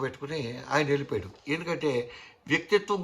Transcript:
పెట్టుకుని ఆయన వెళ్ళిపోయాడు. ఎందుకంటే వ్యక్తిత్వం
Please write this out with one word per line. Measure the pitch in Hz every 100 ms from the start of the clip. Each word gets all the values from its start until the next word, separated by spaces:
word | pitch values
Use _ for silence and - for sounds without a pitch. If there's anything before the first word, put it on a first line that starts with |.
పెట్టుకుని | 131 - 143 160 120 123 -
ఆయన | 143 143
వెళ్ళిపోయాడు. | 143 139 107 95 - -
ఎందుకంటే | 165 170 165 151 123 - - - - -
వ్యక్తిత్వం | 156 - 202 202 202